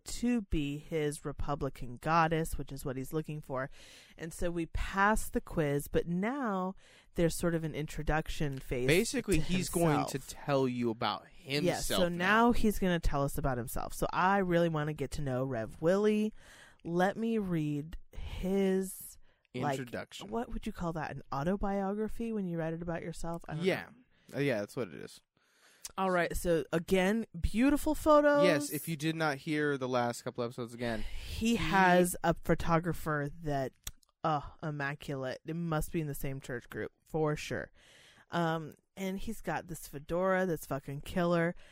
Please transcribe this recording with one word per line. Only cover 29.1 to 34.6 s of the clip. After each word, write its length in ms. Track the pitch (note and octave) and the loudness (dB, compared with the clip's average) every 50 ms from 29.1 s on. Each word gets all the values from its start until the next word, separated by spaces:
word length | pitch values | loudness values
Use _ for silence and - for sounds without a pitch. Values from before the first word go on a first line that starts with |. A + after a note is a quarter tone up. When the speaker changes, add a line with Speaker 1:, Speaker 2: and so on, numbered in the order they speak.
| D#3+ | 0
Speaker 2:
not 220 | D#3+ D#3+ D#3 C#3 C3+ | 2 0 0 0 -2
hear 400 | - - D3+ D3+ D3+ D3 C#3+ C3+ | -2 -2 0 0 2 2 0 0
the 100 | C3 B2+ | 0 0
last 320 | B2+ B2 A#2+ A#2+ A#2 - - | 2 2 2 0 -2 -4 -8
couple 200 | B2+ A2+ - A#2+ | -8 -6 -4 -4
episodes 300 | A#2 B2 - B2 A2+ A#2+ | -4 -4 -6 -8 -8 -6
again, 320 | A#2 B2 A#2 A2+ G#2+ - - - - - | -4 -2 -2 0 0 -2 -2 -4 -6 -6
Speaker 1:
He 240 | - - - A3 A#3 | -6 -4 -2 0 2
Speaker 2:
he 40 | A#3 | 2
Speaker 1:
has 580 | A3 E3 D#3+ G3 F#3+ F#3+ F3+ F3+ F3+ F3+ F3+ - - | 2 0 2 4 6 8 8 8 8 6 4 2 0
a 120 | - E3+ D#3+ - - | 0 0 0 0 2
photographer 840 | - E3+ - - - E3+ D#3+ E3+ F3 D#3 - - E3 D3+ D3 C#3+ C#3+ D3 E3 E3+ | 0 2 2 4 4 2 2 2 2 -2 -2 -2 -2 -2 -2 -2 -4 -6 -8 -6
that, 280 | D3+ C#3+ C#3 C3+ B2 - _ - - - - _ _ _ _ | -4 -2 -2 -2 -4 -6 _ -14 -14 -14 -16 _ _ _ _
uh, 200 | - E3 D#3 C#3+ C3+ - - - | -2 0 0 0 -2 -6 -12 -8